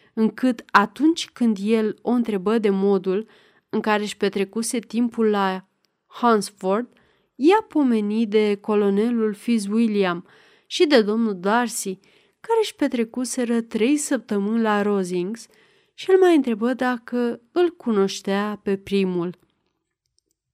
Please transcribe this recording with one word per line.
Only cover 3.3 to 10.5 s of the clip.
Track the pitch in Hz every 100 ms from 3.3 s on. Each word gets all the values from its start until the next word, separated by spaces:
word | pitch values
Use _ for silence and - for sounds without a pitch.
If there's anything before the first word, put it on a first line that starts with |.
| _ _ _ _
în | 220
care | 220 208
își | 208 -
petrecuse | 202 196 196 226 226 240
timpul | 220 220 240 233 220
la | 208 196 185 - _ _ _ _ -
Hunsford, | 233 220 196 - 185 202 247 _ _ _ _ -
ea | 285 427 440
pomeni | 311 262 220 208 220 226
de | 214 208 202
colonelul | - 208 202 196 233 233 214
Fitzwilliam | 202 - 233 196 220 233 208 190 175 - _ _